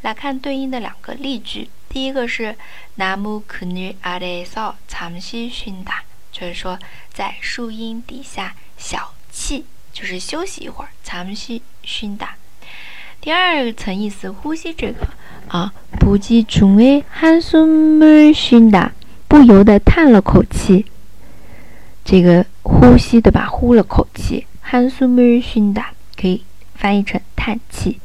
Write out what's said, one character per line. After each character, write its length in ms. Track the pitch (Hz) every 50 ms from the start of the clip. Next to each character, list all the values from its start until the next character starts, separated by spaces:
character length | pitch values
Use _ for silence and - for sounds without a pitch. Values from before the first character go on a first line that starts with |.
来 120 | - 226 220
看 240 | - - 285 269 262
对 180 | - 285 277
应 140 | 269 269 262
的 100 | 254 247
两 140 | 208 - - -
个 120 | - - -
例 240 | - - 269 269 214
句， 300 | - - - 104 - - - - - -
第 160 | - 269 262
一 80 | 269
个 160 | 269 269 240 240
是 280 | - - 226 214 220 - - - - - - - -
나 200 | - 190 190 190
무 260 | 196 202 214 214 214 214
그 200 | - - - 185
늘 280 | 180 180 180 185 190 185 -
아 160 | - 180 180 180
래 260 | 180 180 180 175 180
에 20 |
서 280 | 180 - 220 220 208 - - - -
잠 320 | - 196 175 170 170 175
시 300 | 185 - - 233 233 240
쉰 340 | - - - 220 196 185 190
다， 180 | 190 - - - - - - - -
就 160 | - - 185
是 80 | 175 175
说 240 | - - 185 180 185 - - - - - -
在 220 | - - 202 202 - -
树 300 | - - - - 240 226
荫 320 | 220 220 226 226 226 233 240
底 160 | - 247 254
下 320 | 269 - - - 190 185 - - - - - -
小 360 | - - - - - - - - - -
憩， 320 | - - - - 285 262 - - - - - -
就 120 | - - 214
是 140 | 202 185 180
休 240 | - - - 311 349
息 200 | - - - -
一 40 | 160
会 160 | - - -
儿， 60 | - - -
잠 320 | - - 202 175 180 190 202
시 280 | 214 - - 233 226 - - - -
쉰 340 | - - - - 226 208 202
다。 120 | 202 - - - - - - - - - - - - - - - - - - - -
第 100 | - 302
二 400 | 320 359 370 359 339 294 254 233
层 220 | 220 - - 214 185
意 140 | 190 214 208
思， 220 | 202 - - 190
呼 240 | 196 202 - 294 320
吸 180 | 320 - 330
这 180 | 330 - 233 202
个 160 | 240 - - - - - - - - - - -
啊， 240 | - 175 175 202 - - - - - -
不 180 | - 196 202
自 260 | 202 - - 233 233
觉 180 | 220 - - - 208 196 196
地 280 | 208 233 262 277 285 285 - - -
한 180 | 320 320 320 330
숨 600 | 330 - - 320 311 320 311 311 311 311 311 311
을 340 | 311 311 302 302 302 302
쉰 380 | 302 - - - 247 233 226 226
다， 200 | 202 180 - - - - - - - - - -
不 140 | - 302
由 200 | 277 233 202 190
得 160 | 202 220 208 202
叹 320 | - - - 349 330 285
了 120 | 233 202
口 200 | - - - - -
气。 420 | - - - - - 190 185 214 - - - - - - - - - - - - - - - - - - - - - - -
这 200 | - - 196 185
个 240 | 175 175 175 175 190 - - -
呼 340 | - - - - 247 247 247
吸， 240 | 247 - - - 233
对 100 | 220 202
吧？ 160 | 190 - -
呼 280 | - - - 254 240 240
了 80 | 226
口 260 | 190 - - - - - -
气， 320 | - - - - - - - - - -
한 260 | - - 247 247 254
숨 260 | 262 - 269 254 247
을 260 | 247 247 240 240 240
쉰 320 | 240 - - 220 208 202 196
다， 140 | 202 - - - - - - -
可 100 | - 190
以 160 | 185 185 - - - - - - - -
翻 220 | - - 202 202
译 60 | 202
成 180 | 202 - - - - - -
叹 240 | - - - 214 233 - -
气。 320 | - - - 180 - -